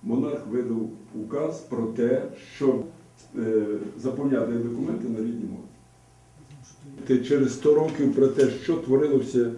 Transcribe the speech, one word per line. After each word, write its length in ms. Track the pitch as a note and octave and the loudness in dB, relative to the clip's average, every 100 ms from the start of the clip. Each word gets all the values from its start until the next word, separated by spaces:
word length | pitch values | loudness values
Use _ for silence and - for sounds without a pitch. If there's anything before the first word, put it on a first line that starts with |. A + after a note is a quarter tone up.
монарх 440 | G#2 A#2+ D3 D3 G#2 | -2 -2 -2 -4 -4
видав 420 | A#2+ A#2 A2+ G#2 - - A2 | -4 -2 -4 -4 -10 -14 -12
указ 440 | G#2 C#3+ D#3 - | -6 -4 -4 -6
про 240 | - A#2 | -8 -4
те, 400 | A2+ - A#2+ C3 - - - - | -4 0 2 2 -2 -12 -18 0
щоб, 280 | C#3 A2+ - - - _ - - | 2 2 -2 -14 -20 _ -12 -6
е, 280 | A2 A2 G#2 G#2 G2+ - | 0 0 0 -4 -6 -6
заповняти 500 | B2 C3 C#3 B2 A#2 | -6 -2 0 0 0
документи 580 | A#2+ A#2 A#2 - A2+ A#2 | -2 -2 -4 -4 -4 -4
на 100 | A2 | -4
рідній 300 | A2+ A#2 F#2+ | -4 -4 -8
мові. 180 | - - - - _ _ _ _ - - - - - C#3+ C3+ - | -10 -16 -20 -20 _ _ _ _ -20 -20 -20 -20 -20 -20 -16 0
Те 100 | B2+ | 2
через 360 | - C#3+ B2+ | 4 2 2
сто 200 | - D3 | 2 4
років 420 | D3+ D#3 - C3+ C3+ | 6 4 2 2 4
про 120 | C3 | 4
те, 220 | C#3+ B2+ - | 6 2 2
що 100 | - D#3+ | -2 -2
творилося 760 | - C3+ D3 C3+ A#2 B2+ A#2 | 2 2 4 2 2 0 0